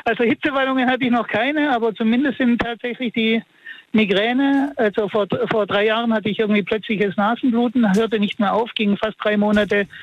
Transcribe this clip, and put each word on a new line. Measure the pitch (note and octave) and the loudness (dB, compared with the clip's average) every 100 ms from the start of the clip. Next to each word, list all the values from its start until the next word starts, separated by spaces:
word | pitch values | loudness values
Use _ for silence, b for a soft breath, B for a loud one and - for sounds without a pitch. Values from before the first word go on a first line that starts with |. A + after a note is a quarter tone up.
| - | -2
Also | A3+ | 0
Hitzewallungen | A#3 D4 D4+ C4+ C4 C4 B3 | 0 0 -2 0 0 0 0
hatte | B3+ | 0
ich | B3 | 0
noch | A#3+ G#3+ | 0 0
keine, | G#3+ B3+ D4+ D4 A#3+ | -2 0 0 0 0
aber | A3+ | -2
zumindest | G3+ A3 A#3+ C#4+ - | 0 0 2 0 0
sind | B3+ A#3 | 0 0
tatsächlich | A#3 A#3 B3 A#3 B3 | -2 -6 -8 -6 -4
die | A#3 A3 A3+ - B B B B | 0 0 0 -4 B B B B
Migräne, | A3 G#3 F#3+ A3+ B3 C#4 C#4 C#4+ C#4+ | 0 2 2 2 2 2 2 0 0
also | A3 F#3+ G3+ | 0 0 -2
vor, | G#3+ G3 - A3+ | 0 0 -2 0
vor | A3+ G3+ | 0 0
drei | G3+ G#3+ | 0 2
Jahren | A3 A#3 | 0 0
hatte | A3 G#3 | 0 0
ich | G3+ | -2
irgendwie | G#3+ G#3 | 0 0
plötzliches | F#3 A3 - G3+ G3+ F#3+ | 0 -4 -2 -2 -2 0
Nasenbluten, | G#3 A#3+ C4+ A3+ A#3+ B3 A3 F#3+ | 0 0 0 2 0 2 2 2
hörte | A3+ A3 | 2 0
nicht | G#3 - | -2 -2
mehr | G3 | 0
auf, | F#3+ A#3 - | 0 -2 -2
ging | G#3 G3+ | -2 0
fast | A3 - | -2 -2
drei | G#3+ G#3 | -2 0
Monate. | G#3 G#3 G3+ G3+ G3 B | 2 2 2 0 -2 B